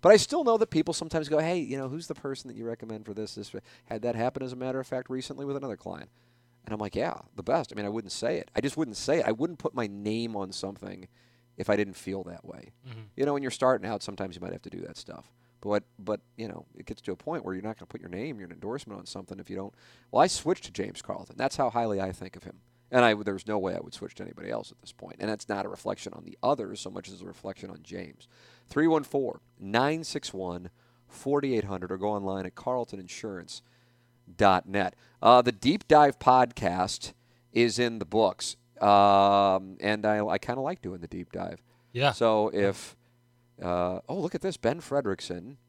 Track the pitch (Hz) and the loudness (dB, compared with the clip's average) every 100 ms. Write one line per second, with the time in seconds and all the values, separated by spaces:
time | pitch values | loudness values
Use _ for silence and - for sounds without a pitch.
0 | - 214 - 311 269 226 220 160 156 165 | 10 8 8 0 2 2 2 0 0 -4
1 | 160 165 147 151 160 180 147 135 131 151 | -4 -4 0 0 2 -2 -4 -6 -6 -8
2 | 165 151 143 135 131 113 113 117 113 110 | -10 -10 -8 -10 -12 -10 -8 -8 -10 -12
3 | 107 101 107 - 101 113 - - _ 113 | -10 -8 -8 -10 -12 -14 -16 -20 _ -6
4 | 120 113 120 139 131 123 127 131 131 127 | -4 -2 -2 -2 -8 -8 -6 -6 -4 -6
5 | 127 131 127 135 139 139 135 101 - 92 | -6 -8 -8 -8 -6 -6 -6 -8 -8 -12
6 | - _ _ _ _ _ - 107 104 - | -14 _ _ _ _ _ -10 -6 -4 -2
7 | 131 - - - - 165 139 - 104 110 | -2 -4 -10 -10 -2 -2 -2 -6 -4 -4
8 | 101 - - - - - 135 147 147 101 | -6 -4 -2 -4 -4 -2 -2 0 -2 -2
9 | - 160 110 110 156 165 160 127 110 101 | 0 2 2 2 -2 -2 -4 -2 -4 -4
10 | 104 113 117 104 95 95 95 98 98 95 | -2 -2 -2 -4 -6 -6 -8 -8 -12 -14
11 | 92 _ _ _ _ - 98 104 101 92 | -16 _ _ _ _ -10 0 2 2 -4
12 | - 95 - 82 - - - _ 131 113 | -8 -8 -8 -14 -16 -18 -20 _ -18 -18
13 | 107 - 143 143 135 - 131 131 98 104 | -16 -2 0 0 -4 2 2 2 0 -6
14 | - 101 95 85 90 90 - 90 85 - | -8 -8 -8 -8 -10 -10 -12 -12 -12 -14
15 | - - - _ _ _ 101 104 - - | -16 -16 -18 _ _ _ -2 -2 -2 -14
16 | 95 104 _ - 113 85 80 - - 110 | -6 -6 _ -12 -10 -10 -16 -20 -14 -12
17 | - 92 - 160 - 92 104 110 90 - | -8 -8 -6 -6 -4 -6 -6 -10 -12 -16
18 | 90 87 139 120 90 82 98 131 127 98 | -10 -8 -8 -10 -14 -12 -8 -8 -10 -14
19 | 95 101 92 98 - 95 98 _ - - | -12 -14 -12 -14 -10 -10 -10 _ -20 -20
20 | _ 113 170 - 151 160 - - 101 92 | _ 4 4 4 -2 -2 -4 -8 -8 -8
21 | - - 95 - 135 - 131 117 113 101 | -10 -10 -10 -4 -4 0 0 2 0 0
22 | 95 95 95 90 92 - _ _ _ 127 | -2 -6 -12 -14 -18 -20 _ _ _ 6
23 | 120 107 104 95 - 107 92 87 85 - | 6 6 0 -4 -2 -2 0 -4 -8 -12
24 | 101 - 92 - - - - - - - | -14 -12 -14 -12 -6 -6 -6 -18 -20 -18
25 | 92 - 104 107 - 101 98 95 104 98 | -18 -8 -6 -6 -4 -4 -4 -6 -6 -6
26 | - - 85 - 120 139 101 101 98 95 | -6 -14 -16 -4 0 0 -4 -8 -10 -12
27 | 92 92 92 90 95 95 95 87 - 92 | -14 -16 -16 -14 -12 -12 -14 -16 -12 -12
28 | 87 - - _ - - _ - 160 160 | -12 -16 -20 _ -20 -20 _ 2 6 4
29 | 135 139 131 - _ _ 98 110 139 160 | 2 -2 -2 -6 _ _ -2 2 2 0
30 | 156 147 - 95 92 87 90 _ _ _ | -6 -8 -8 -8 -6 -6 -10 _ _ _
31 | _ - - 143 139 120 101 95 90 95 | _ -10 0 0 2 0 0 -6 -6 -4
32 | 101 104 98 95 92 - - 127 117 98 | -2 -2 -2 -4 -6 -8 -4 -4 -4 -10
33 | 90 - 110 95 82 - _ _ _ _ | -14 -12 -10 -10 -12 -16 _ _ _ _
34 | _ _ - 87 104 92 - 98 92 - | _ _ -20 6 6 6 4 -2 -2 -4
35 | _ _ 110 123 123 104 - 196 - 151 | _ _ 8 8 8 2 0 0 8 8
36 | 147 - - 127 123 - 98 87 95 - | 8 6 6 6 6 2 -2 0 0 -2
37 | - - _ _ _ 113 117 107 120 113 | -10 -16 _ _ _ 2 4 4 0 0
38 | 85 107 104 90 - - _ - 104 101 | -2 2 2 2 -10 -10 _ 0 6 8
39 | 101 98 98 101 98 95 95 95 101 107 | 10 8 8 8 6 4 -2 -6 -2 0
40 | 107 107 104 95 - 123 135 185 92 90 | 2 2 0 -2 -2 -4 -4 -6 -8 -10
41 | 82 90 87 - 90 - _ _ _ 120 | -10 -10 -10 -8 -10 -10 _ _ _ 0
42 | 139 - 117 110 107 98 98 95 - - | 0 4 4 4 2 2 0 0 -10 -20
43 | _ _ _ _ _ _ 90 87 90 92 | _ _ _ _ _ _ -2 0 0 -2
44 | - 180 180 - 190 - 113 156 - 143 | -6 -4 -4 -4 -6 -2 -2 -2 -2 -2
45 | 120 95 - 87 98 139 | -2 -4 -6 -10 -10 -18